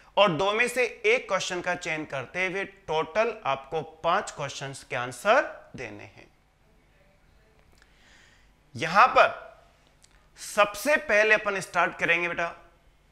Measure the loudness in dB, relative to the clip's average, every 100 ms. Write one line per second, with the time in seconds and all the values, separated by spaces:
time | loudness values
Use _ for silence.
0 | _ 4 4 4 0 0 0 0 -2 -2
1 | 0 0 0 -4 -4 -6 -4 -6 -4 -6
2 | -6 -8 -8 -4 -4 -4 -8 -10 -4 -2
3 | -2 0 -2 -2 -4 -4 -4 -8 -8 -6
4 | 0 0 -2 -8 -10 -8 -12 -12 -10 -6
5 | -6 -2 2 4 2 -6 -18 -14 -14 -14
6 | -20 -20 -20 _ _ _ _ _ _ _
7 | _ _ _ _ _ _ _ _ _ _
8 | _ -20 _ _ _ _ _ -10 0 4
9 | 6 8 6 4 -14 -20 _ _ _ _
10 | _ _ _ -20 -4 2 2 0 0 0
11 | 2 2 4 4 2 -6 -4 0 0 0
12 | 0 0 0 -4 -6 -8 -20 _ _ _
13 | _